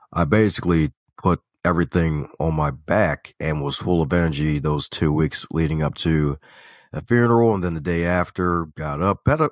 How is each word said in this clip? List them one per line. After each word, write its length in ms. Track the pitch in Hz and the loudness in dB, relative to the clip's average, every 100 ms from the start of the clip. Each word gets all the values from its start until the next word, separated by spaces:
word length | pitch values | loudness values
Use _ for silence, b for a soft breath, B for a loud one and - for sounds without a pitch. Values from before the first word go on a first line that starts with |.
| B | B
I 100 | - | -2
basically 720 | 80 104 107 - 87 85 78 - _ - | 2 4 4 2 2 2 2 -4 _ -4
put 240 | 95 85 - _ | 0 0 -4 _
everything 640 | 87 85 85 90 82 76 67 - | 0 0 0 0 0 -2 -6 -4
on 160 | 80 78 | -2 0
my 160 | 73 | -2
back 640 | 69 78 95 92 71 - _ | -4 -2 2 2 -2 -8 _
and 220 | 78 76 | -4 -4
was 160 | 71 69 | -4 -4
full 240 | - 87 | -2 0
of 120 | 80 | 2
energy 440 | 87 82 71 76 76 | 2 0 0 -2 -2
those 320 | 71 73 - | -2 -4 -4
two 220 | - 80 | -2 0
weeks 320 | 76 78 - - | 0 -2 -4 -6
leading 320 | 80 80 78 | -2 -2 0
up 100 | 76 - | -4 -2
to 440 | 82 78 73 71 B B B B B | -2 0 0 -4 B B B B B
the 100 | - | -12
funeral. 520 | - 120 120 117 117 | -2 2 4 4 4
And 100 | 101 | 2
then 120 | 90 80 | -2 -4
the 60 | |
day 240 | 76 85 85 | -2 -2 0
after, 600 | 90 85 - 90 87 80 - | 0 -2 -2 -2 -2 -4 -8
got 260 | 156 71 | -8 -2
up, 180 | 92 98 - | -2 0 0
had 140 | 151 | 0
a, 100 | 156 | 0